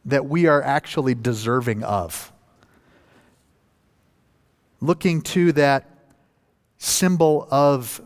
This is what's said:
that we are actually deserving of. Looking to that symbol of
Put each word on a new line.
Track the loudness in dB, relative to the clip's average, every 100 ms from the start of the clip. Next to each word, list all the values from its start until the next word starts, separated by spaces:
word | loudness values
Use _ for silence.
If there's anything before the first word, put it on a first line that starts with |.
that | -4 -2 0
we | 2 4
are | 4
actually | 2 -2 -4 -4 -2
deserving | -2 -2 -4 -2 -2 -2 -4
of. | -4 -4 -6 -12 -16 _ _ _ _ _ _ _ _ _ _ _ _ _ _ _ _ _ _ _ _ _ _ _ _ _
Looking | -4 -2 -2 -2
to | -2 0 2
that | 4 2 2 -4 _ _ _ _ _ _ _ _ _
symbol | -6 0 0 2 2 2 0
of | 2 2 2 -4 -14